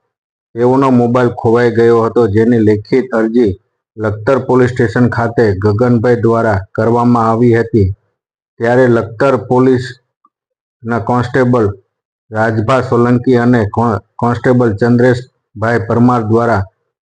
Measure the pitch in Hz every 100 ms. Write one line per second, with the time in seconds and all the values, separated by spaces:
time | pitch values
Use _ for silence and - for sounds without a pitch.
0 | _ _ _ _ _ 117 123 131 139 123
1 | 120 123 123 - 120 117 120 110 117 117
2 | 113 110 113 104 113 120 107 104 - 131
3 | - 113 113 117 110 95 _ _ _ 107
4 | 107 104 107 135 123 127 123 123 117 127
5 | 120 113 113 110 113 95 104 104 123 120
6 | 123 117 113 113 113 98 95 - 110 120
7 | 123 120 113 113 120 113 113 120 95 98
8 | _ _ _ _ _ _ 117 123 127 117
9 | 107 107 139 127 98 127 131 123 - -
10 | _ _ _ _ _ _ _ _ 113 117
11 | 101 123 120 139 123 123 104 - _ _
12 | _ _ _ 107 113 110 104 131 123 120
13 | 120 123 123 123 120 123 104 - 117 107
14 | _ - 120 117 135 123 120 104 120 120
15 | 127 123 - _ _ 104 110 120 107 117
16 | 123 120 107 110 117 104 98 _ _ _